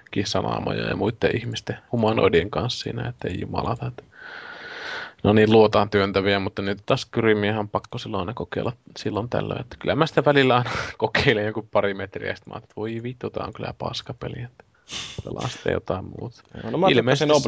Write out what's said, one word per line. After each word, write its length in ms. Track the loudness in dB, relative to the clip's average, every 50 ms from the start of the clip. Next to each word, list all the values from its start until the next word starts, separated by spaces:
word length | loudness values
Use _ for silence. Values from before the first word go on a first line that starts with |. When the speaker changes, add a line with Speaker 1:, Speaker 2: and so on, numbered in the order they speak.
| _ _
Speaker 1:
kissanaamojen 760 | -4 -4 -2 -2 -2 -2 -2 -2 -2 -4 -2 -4 -4 -2 -2 -4
ja 60 | -2
muitten 400 | -2 -2 -2 0 0 0 0 0 0
ihmisten 400 | -4 -6 -8 -8 -8 -10 -10 -12 -8 _
humanoidien 580 | -2 2 2 2 4 4 4 4 4 2 2 0
kanssa 340 | -2 -4 -4 -4 -4 -6 -8
siinä, 260 | -8 -8 -8 -8 -8
että 180 | -8 -8 -8 -6
ei 120 | -6 -6
jumalata, 460 | -6 -6 -6 -4 -4 -4 -4 -4 -6 -10
että 160 | -10 -12 -16 _ -20 -20 -18 -18 -16 -16 -16 -16 -16 -16 -16 -16 -14 -12 -12 -10 -10 -10 -12 -14 -6 _ 2
ne 60 | 6
on 60 | 6
niin 160 | 8 8 8
luotaan 380 | 10 10 8 8 6 4 2 4
työntäviä, 500 | 2 2 2 2 2 2 2 2 2 2
mutta 220 | 0 -2 -4 -4
nyt 180 | -4 -4 -4 -4 -2
taas 160 | -2 -2 -2
Skyrimia 500 | -2 -4 -2 0 2 4 4 4 2 0
ihan 180 | 0 -2 -2 -4
pakko 280 | -4 -6 -6 -6 -10 -10
silloin 220 | -8 -6 -6 -6
aina 140 | -4 -6 -6
kokeilla 400 | -8 -8 -6 -4 -4 -4 -4 -6 -8 _ -20 -14 -8
silloin 320 | -6 -4 -4 -4 -4 -2
tällöin, 320 | -2 -2 -2 -2 -4 -6
että 140 | -8 -10 -14 -6
kyllä 160 | -2 0 0
mä 120 | 2 0 2
sitä 180 | 2 2 2
välillä 300 | 4 4 6 6 6 4
aina 140 | 4 2 0 -4 -6 -8 -8
<laughs> 100 | -4 -2
kokeilen 480 | -2 0 0 2 4 4 4 4 2
jonkun 220 | -2 -4 -6 -6 -2
pari 220 | 0 2 2 2 0
metriä, 360 | -4 -8 -10 -10 -8 -6 -8
ja 60 | -8
sit 100 | -8 -12 -14
mä 60 | -14
oon, 100 | -14 -14
että 100 | _ _
voi 280 | -8 -8 -6 -6 -8 -8
vittu, 260 | -10 -8 -8 -8 -8
tää 160 | -6 -6 -6
on 80 | -8 -8
kyllä 200 | -8 -10 -10 -8 -6
paskapeli, 640 | -8 -6 -6 -8 -10 -12 -12 -10 -10 -10 -10 -10
että 220 | -12 -12 -14 -20 -20 _ _ _ _ -14 -12 -12 -12 -12 -12 -12 -10
pelaa 220 | -10 -8 -8 -8 -8
sitten 260 | -8 -6 -4 -2 -2
jotain 320 | -2 -2 -4 -4 -6 -6
muuta. 380 | -8 -12 -12 -12 -12 -14 -16 -20 _ -16 -12 -8
Speaker 2:
Joo, 80 | -6
no 60 | -2 2
mä 100 | 4 4
Speaker 1:
Ilmeisesti 140 | 4 4
Speaker 2:
tykkäsin 160 | 4 4 2 2
Speaker 1:
siinä 160 | 4 4 4 6 6